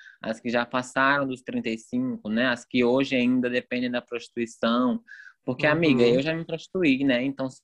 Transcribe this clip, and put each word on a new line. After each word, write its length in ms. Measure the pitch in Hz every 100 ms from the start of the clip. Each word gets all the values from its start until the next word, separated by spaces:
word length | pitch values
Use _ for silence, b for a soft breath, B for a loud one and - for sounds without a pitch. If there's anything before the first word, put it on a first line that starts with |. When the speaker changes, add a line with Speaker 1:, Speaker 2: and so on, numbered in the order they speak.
| B B
Speaker 1:
as 180 | 107 113
que 100 | 123
já 160 | 120 120
passaram 640 | 127 123 135 135 143 135
dos 140 | 127
trinta 260 | - 123 117
e 80 | 113
cinco, 520 | - 123 127 113 104
né, 180 | 110 131
as 160 | 120 -
que 180 | 127
hoje 320 | 120 131 131 131
ainda 340 | 123 127 123
dependem 420 | 123 - 123 123
da 100 | 120
prostituição. 1000 | - 120 - - 117 - 117 120 127 113 B B B B -
Porque, 200 | 127 151
Speaker 2:
Uhum. 60 |
Speaker 1:
amiga, 320 | 156 165 123
eu 180 | 120 123
já 140 | 147 165
me 80 |
prostituí, 600 | 165 165 - 190 165 131 139
né? 180 | 123
Então, 240 | 135 135 131 -